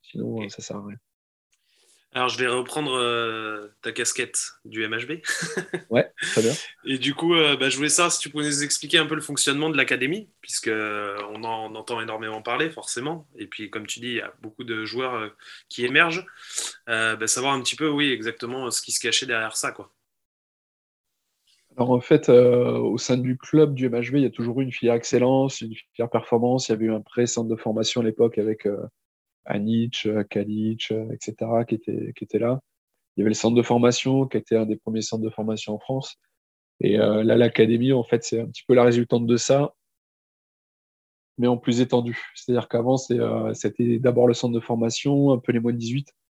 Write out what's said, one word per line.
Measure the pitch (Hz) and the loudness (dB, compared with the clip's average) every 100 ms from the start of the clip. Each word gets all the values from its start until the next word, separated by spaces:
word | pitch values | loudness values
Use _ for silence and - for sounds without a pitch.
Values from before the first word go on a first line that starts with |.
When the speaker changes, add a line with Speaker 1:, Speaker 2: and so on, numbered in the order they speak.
Speaker 1:
Sinon, | - 110 117 113 | -14 -10 -8 -8
Speaker 2:
Ok. | |
Speaker 1:
euh, | 107 | -10
ça | - | -12
sert | - 104 | -14 -12
à | 101 | -14
rien. | 110 _ _ _ _ _ _ _ _ _ _ _ 127 | -18 _ _ _ _ _ _ _ _ _ _ _ -2
Speaker 2:
Alors, | 127 | 0
je | 117 | 0
vais | 127 | 0
reprendre, | 123 120 156 147 | 0 -4 -6 -4
euh, | 131 120 117 117 110 110 107 104 _ | -2 0 0 -2 -4 -8 -10 -14 _
ta | 113 | -10
casquette | 110 117 - 123 - - - | -4 -4 -2 -4 -6 -8 -14
du | 117 110 | -14 -6
M | 110 | -4
H | 113 123 | -6 -8
B. | 165 | -8
<laughs> | - - - - 180 175 - | -6 -6 -6 -8 -8 -10 0
Speaker 1:
Ouais, | 117 - - | 0 0 -4
très | - - | -2 2
bien. | 113 151 - - | 2 0 -8 -14
Speaker 2:
Et | - 135 | -6 -4
du | 131 | -4
coup, | 139 165 | -2 2
euh, | 170 151 135 | 4 4 2
bah, | 135 | 0
je | 131 | 0
voulais | 151 | 0
savoir | 147 175 | 2 2
si | - | 0
tu | 147 | -4
pouvais | 147 | -4
nous | 147 143 | -4 -2
expliquer | 143 - 147 165 | -2 -4 0 0
un | 151 | 2
peu | 156 | -4
le | |
fonctionnement | 147 143 - 139 156 | -6 -2 0 0 -2
de | 147 | 0
l'académie, | 131 127 127 190 208 _ | 0 0 -2 -4 -8 _
puisque, | - - 113 | -8 -6 -4
euh, | 110 107 104 104 101 104 | -4 -4 -6 -6 -8 -10
on | 107 | -10
en | 113 113 110 | -8 -8 -8
entend | 110 110 117 | -12 -8 -8
énormément | 113 110 110 110 | -6 -8 -8 -8
parler, | 107 123 160 | -6 -4 -4
forcément. | 160 - - 139 165 151 | -6 -10 -8 -8 -10 -14
Et | - 98 | -18 -16
puis, | - 104 | -12 -12
comme | 110 107 | -12 -12
tu | - | -12
dis, | 120 | -8
il | |
y | 117 | -8
a | 98 - | -8 -14
beaucoup | 110 - | -20 -16
de | 123 110 | -10 -8
joueurs, | 110 113 131 | -6 -6 -6
euh, | 120 107 _ - - _ | -6 -10 _ -20 -20 _
qui | - | -6
émergent. | 120 143 170 165 180 - - - - - - | 0 4 2 0 -10 -20 -12 -10 -10 -12 -6
Euh, | 113 113 110 | -2 0 -2
bah, | 113 | -2
savoir | - 135 | 0 0
un | 135 | 0
petit | 120 | -2
peu, | - 156 | -2 -2
oui, | 143 147 | 0 0
exactement, | 120 110 113 120 131 127 | 0 -4 -8 -8 -6 -4
euh, | |
ce | - | -6
qui | - | -4
se | - | -4
cachait | 120 113 135 | 0 -2 -2
derrière | 117 110 - | -4 -4 -6
ça, | 135 | -6
quoi. | - - _ _ _ _ _ _ _ _ _ _ _ _ _ _ _ _ _ _ - | -8 -18 _ _ _ _ _ _ _ _ _ _ _ _ _ _ _ _ _ _ -4
Speaker 1:
Alors, | 123 | 2
en | 123 | 2
fait, | - 147 - | 6 4 8
euh, | 123 123 123 123 120 | 8 10 6 2 0
au | 120 110 | 0 -2
sein | - 127 | 0 0
du | 127 127 | 0 -4
club | - 151 151 | 2 4 4
du | 131 131 | 4 0
M | |
H | 117 120 | -2 0
V, | 143 | 0
il | |
y | 127 | 0
a | |
toujours | 104 117 120 | 0 -4 -2
eu | |
une | 135 | -4
filière | - 117 | 0 2
excellence, | 117 - 123 123 135 135 - | 2 2 2 4 4 2 -2
une | 113 | -12
filière | 110 - - 117 | -12 -18 -6 -2
performance. | 113 - 120 120 131 - | -2 0 2 2 0 0
Il | |
y | |
avait | 110 | 0
eu | 113 | 0
un | 110 | -2
pré-centre | 104 - 120 - 113 | -4 -2 0 0 -4
de | 110 | -4
formation | - 110 110 - | -2 -2 -2 0
à | |
l'époque | 113 107 117 110 | -2 2 2 2
avec, | 107 110 104 | -2 -2 -2
euh, | 101 - _ _ _ _ _ | -4 -8 _ _ _ _ _
Anic, | - 104 104 113 117 - 110 | -6 -4 0 0 0 -2 -2
euh, | 107 | -2
Kalic, | 104 107 101 107 110 113 - | -2 -4 -2 -2 -2 -4 -4
euh, | 110 113 | -4 -4
et | 113 | -8
cetera, | - 107 117 117 | -10 -8 0 0
qui | 117 | 0
étaient, | 110 - 110 113 117 | -4 -4 -6 -6 -10
qui | |
étaient | 104 104 | -4 -2
là. | 117 139 _ _ _ _ _ - | 0 -2 _ _ _ _ _ 0
Il | |
y | |
avait | 104 | 0
le | |
centre | 107 147 120 | 2 4 4
de | |
formation, | 117 120 120 120 131 135 131 | 4 4 4 4 2 2 2
qui | 110 | -2
était | - 113 | 0 0
un | 110 | 2
des | 107 | -2
premiers | - 110 | -2 -4
centres | 107 113 | -4 -4
de | 110 | -4
formation | - 110 107 - | -4 -4 -4 -6
en | 107 | -8
France. | - 131 135 - _ _ _ _ _ _ | -4 -6 -6 -16 _ _ _ _ _ _
Et, | - 104 | 2 4
euh, | 107 107 | 4 2
là, | 113 117 | 4 6
l'académie, | 117 - 113 117 127 | 4 6 4 4 2
en | 131 | 2
fait, | 113 117 | 2 -2
c'est | - 113 | 0 -4
un | 117 | -4
petit | - - | -12 4
peu | |
la | 123 | 6
résultante | 120 120 120 120 117 | 6 4 2 0 2
de | 120 | 2
ça, | - 139 143 _ _ _ _ _ _ _ _ _ _ _ _ _ _ _ _ - | 4 2 2 _ _ _ _ _ _ _ _ _ _ _ _ _ _ _ _ 0
mais | 123 | 2
en | 120 | 2
plus | - 120 | 2 2
étendu. | 123 123 120 117 - | 4 2 0 -8 -12
C'est-à-dire | - - 123 110 | -16 -2 -2 0
qu'avant, | 117 120 131 | 0 2 0
c'est, | - 120 | 2 0
euh, | 117 113 110 | 0 0 -2
c'était | - 107 - 120 117 | -2 -4 0 0 4
d'abord | 127 120 123 | 2 6 4
le | |
centre | 117 123 | 4 0
de | 117 | -2
formation, | - 117 113 113 143 143 139 | -2 0 0 0 0 4 4
un | 127 | 4
peu | - | 2
les | 120 | 0
moins | 117 | 0
de | 120 | -2
dix-huit. | 117 131 139 _ | -2 -4 -6 _